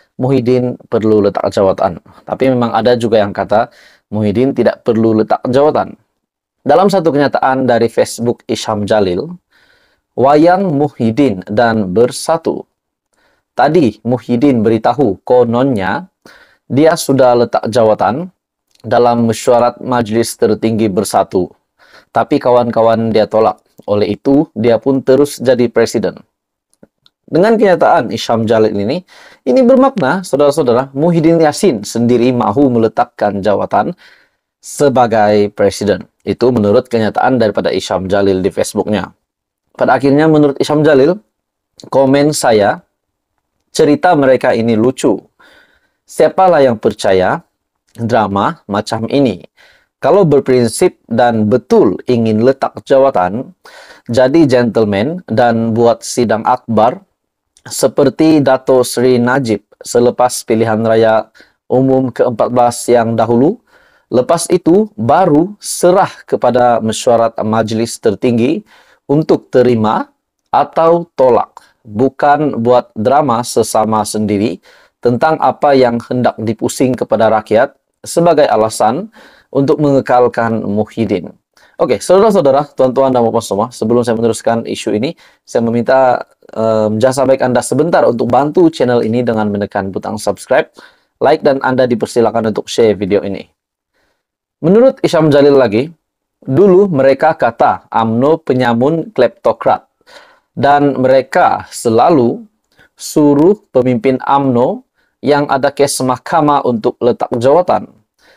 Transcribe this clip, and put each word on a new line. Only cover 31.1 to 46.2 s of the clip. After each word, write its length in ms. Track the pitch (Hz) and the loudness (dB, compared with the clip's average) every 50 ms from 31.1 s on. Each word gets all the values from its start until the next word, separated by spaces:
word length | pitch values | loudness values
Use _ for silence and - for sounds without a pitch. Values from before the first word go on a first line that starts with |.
| 170 170 151 165 165 165 160 | 0 2 2 2 2 2 2
Yassin 400 | 147 143 - - 185 127 101 107 | 0 0 0 0 -2 -2 -2 -6
sendiri 480 | - - 117 120 117 123 113 120 131 | -8 -4 -2 0 2 2 2 2 0
mahu 400 | 123 120 113 104 101 139 147 127 | 0 0 -2 -2 0 2 2 2
meletakkan 720 | 120 117 113 110 - 139 123 - _ - 110 104 101 101 92 | 2 2 0 0 0 -2 -4 -4 _ -4 -4 -2 -2 -2 -2
jawatan 480 | 107 98 98 98 - - 101 - 170 180 - - - _ _ _ _ _ _ _ _ _ _ - | -2 -2 -2 -2 -2 -2 -2 -2 -2 -6 -12 -18 -20 _ _ _ _ _ _ _ _ _ _ -20
sebagai 880 | - - - 147 139 120 127 120 110 113 110 104 104 107 104 104 101 | -14 -4 -2 -2 0 2 2 0 2 2 2 2 2 2 2 0 0
presiden. 560 | - - 104 98 - - 107 101 92 87 - - _ _ _ | -2 -2 -2 -2 -2 -2 -2 -2 -2 -2 -6 -12 _ _ _
Itu 300 | - 98 - 123 131 123 | -8 -4 0 0 0 2
menurut 320 | 113 101 101 104 127 - | 2 2 2 2 0 0
kenyataan 480 | - 117 113 110 101 - - - 131 131 | -2 -2 -2 -2 -2 -2 -2 0 0 0
daripada 320 | 120 113 104 95 - 90 90 - | 0 0 0 -2 -2 -4 -2 -4
Isham 340 | 95 - - 101 90 92 | -4 -4 -4 -4 -4 -4
Jalil 320 | 92 101 101 101 98 95 92 | -2 -2 0 0 0 0 0
di 80 | 92 | -2
Facebooknya. 640 | 95 - - - - - 101 - - 107 95 - - - _ _ _ _ _ _ _ _ _ _ _ _ | -2 -4 -4 -6 -4 -4 -4 -4 -2 -4 -4 -4 -8 -12 _ _ _ _ _ _ _ _ _ _ _ _
Pada 220 | - - - 127 123 | -4 0 0 0 0
akhirnya, 300 | 131 143 135 147 160 160 | 2 2 2 2 2 4
menurut 260 | 156 151 147 139 135 - | 4 4 2 2 0 -2
Isham 240 | 139 - 151 156 147 | -4 -2 0 0 2
Jalil, 340 | 156 147 131 135 160 185 214 - _ _ _ _ _ _ _ _ _ _ - - - | 2 4 4 4 2 0 -4 -8 _ _ _ _ _ _ _ _ _ _ -20 -10 -4
komen 400 | - 135 135 131 139 143 143 151 | 0 0 2 2 2 2 0 0
saya, 480 | 147 - - 127 113 104 98 110 160 180 - _ _ _ _ _ _ _ _ _ _ _ _ _ _ _ _ _ - | -2 0 0 2 2 2 2 0 -2 -4 -8 _ _ _ _ _ _ _ _ _ _ _ _ _ _ _ _ _ -2
"Cerita 400 | - 160 147 147 143 - 180 175 | 0 0 2 2 2 2 0 2
mereka 400 | 143 135 131 131 120 - 127 98 | 2 2 2 2 2 2 0 0
ini 240 | 113 113 117 113 107 | 0 0 0 0 0
lucu. 400 | 113 131 131 - - 123 95 - - _ _ _ _ _ _ _ _ _ _ _ _ _ _ _ _ | 0 0 -2 -2 -2 -2 -2 -4 -6 _ _ _ _ _ _ _ _ _ _ _ _ _ _ _ _
Siapalah 560 | _ - - | _ -2 -2